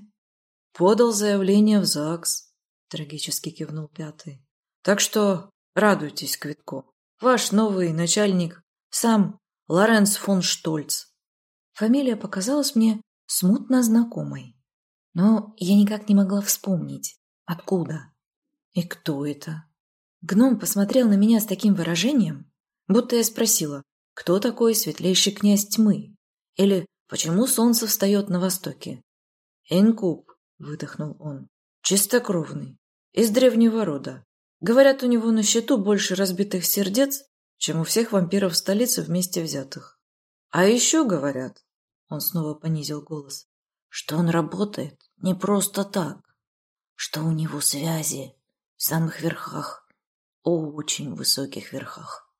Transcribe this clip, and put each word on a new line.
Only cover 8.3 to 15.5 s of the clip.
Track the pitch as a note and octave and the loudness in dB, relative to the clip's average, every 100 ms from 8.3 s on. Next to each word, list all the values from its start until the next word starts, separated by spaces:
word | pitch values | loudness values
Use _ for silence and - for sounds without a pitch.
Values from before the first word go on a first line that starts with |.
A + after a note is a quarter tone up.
| F#3 E3 - _ _ _ | 2 -2 -6 _ _ _
сам | - A#3 A3 G3 - _ _ - | -2 2 4 2 -2 _ _ -2
Лоренц | E3 A3 A3 G3+ - | 2 4 4 4 0
фон | - F#3+ | -2 0
Штольц». | E3+ - E3 D#3 - - - _ _ _ _ _ _ | 0 -4 -4 -6 -6 -8 -10 _ _ _ _ _ _
Фамилия | - A3 C4+ C4 A3 | -4 2 2 2 -2
показалась | - F#3+ G3+ D4 C4+ | -6 -6 -2 -2 0
мне | A3+ A3 G#3+ - _ - | 2 2 2 -6 _ -8
смутно | - F3+ A#3+ - B3+ | 0 2 2 2 2
знакомой, | A#3 A3+ A#3 - D3 C#3 B2+ _ _ _ _ _ _ | 4 2 2 -4 -10 -10 -16 _ _ _ _ _ _
но | E3+ G3+ A3 G#3+ | 2 4 2 -2